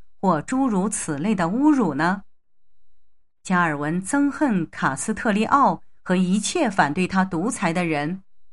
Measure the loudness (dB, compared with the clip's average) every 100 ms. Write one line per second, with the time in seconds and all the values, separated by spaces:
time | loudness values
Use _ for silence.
0 | -18 -2 0 0 0 0 2 2 0 -2
1 | -4 -2 0 0 0 2 4 4 2 2
2 | 0 0 -6 -20 _ -20 -20 -18 -16 -18
3 | -20 -20 -20 _ -2 2 2 0 -2 -2
4 | -2 0 0 2 0 2 -2 -2 -2 -2
5 | -4 -2 0 0 2 4 4 0 -8 -10
6 | -2 0 2 0 0 0 2 2 2 2
7 | 0 0 0 -2 -2 -2 -2 0 0 0
8 | -2 -4 -10 -18 -18